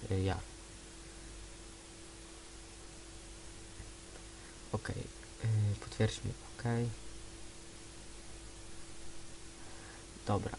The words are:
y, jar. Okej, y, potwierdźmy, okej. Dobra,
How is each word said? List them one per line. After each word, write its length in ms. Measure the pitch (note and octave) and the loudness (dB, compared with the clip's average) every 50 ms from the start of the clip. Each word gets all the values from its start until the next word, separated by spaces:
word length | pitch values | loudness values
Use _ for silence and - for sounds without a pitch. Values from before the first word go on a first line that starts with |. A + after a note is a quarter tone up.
| - - | 2 4
y, 100 | G2 F#2+ | 6 8
jar. 180 | F#2 F#2+ F2+ F2 - - - - - - - - - - - - - - - - - - - - - - - - - - - - - - - - - - - - - - - - - - - - - - - - - - - - - - - - - - - - - - - - - - - - - - - - - - - - - - - - - - - - - - | 8 8 6 4 2 -2 -6 -10 -10 -10 -10 -10 -10 -10 -10 -10 -10 -10 -10 -10 -8 -8 -8 -8 -8 -8 -8 -8 -8 -10 -10 -10 -10 -12 -10 -10 -10 -10 -10 -10 -10 -10 -10 -10 -10 -10 -10 -10 -10 -10 -10 -10 -10 -10 -8 -8 -8 -8 -8 -8 -8 -8 -8 -8 -8 -8 -8 -8 -8 -8 -6 -6 -6 -6 -6 -8 -8 -8 -8 -8 -8 -8 -8 -10 -10 -10 -10 -10 -2 0
Okej, 320 | - G#2+ - - - - - - - - - - - - - | 0 2 2 2 0 0 -2 -4 -6 -8 -10 -10 -4 2 6
y, 320 | A2+ A2 G#2+ G#2 G#2 G2+ - | 8 8 10 8 8 6 4
potwierdźmy, 520 | - - - - A2 A2 - - - - - - - - - - | 0 0 6 8 8 8 8 6 2 0 0 0 -4 -8 -4 2
okej. 300 | - A#2+ A#2+ A#2 A#2+ A#2 A2 - - - - - - - - - - - - - - - - - - - - - - - - - - - - - - - - - - - - - - - - - - - - - - - - - - - - - - - - - - - - - - - - - - - | 4 6 6 8 6 6 4 0 -2 -4 -4 -4 -4 -6 -6 -6 -6 -6 -6 -8 -8 -10 -10 -8 -8 -8 -8 -8 -8 -8 -8 -8 -6 -6 -8 -6 -8 -8 -8 -6 -6 -4 -4 -4 -4 -4 -4 -2 -2 -2 0 -2 -2 -2 -4 -4 -6 -6 -6 -6 -6 -6 -6 -6 -6 -8 -8 -8 -8 -8 -8 -2 4 6
Dobra, 300 | G#2 G2 - G2+ - | 6 6 6 4 0